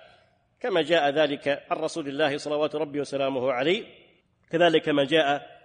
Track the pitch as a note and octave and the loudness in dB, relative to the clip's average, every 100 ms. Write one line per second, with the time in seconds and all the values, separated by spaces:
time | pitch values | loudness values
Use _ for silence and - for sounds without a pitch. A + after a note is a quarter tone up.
0 | - _ _ _ _ _ B3 F3 D3 E3 | -20 _ _ _ _ _ -2 -2 2 2
1 | C#3+ C#3+ D3+ C#3+ C#3 C#3+ - E3+ D#3 E3+ | 2 2 0 0 -4 -4 -4 -4 -4 -6
2 | C#3+ C#3 D3+ D3 D3 D3 D3+ D3+ D#3 C#3+ | -6 -2 -2 -2 -4 -2 -2 -2 -4 -6
3 | C3+ C#3 C3+ C3+ B2+ B2 C#3+ G#3+ - - | -4 -2 -2 0 -2 0 0 0 -4 -20
4 | _ _ _ _ _ E3 E3+ D#3+ D#3 C#3+ | _ _ _ _ _ 2 4 4 2 0
5 | C#3 D#3+ C#3+ C#3+ - - | 2 2 2 0 -6 -20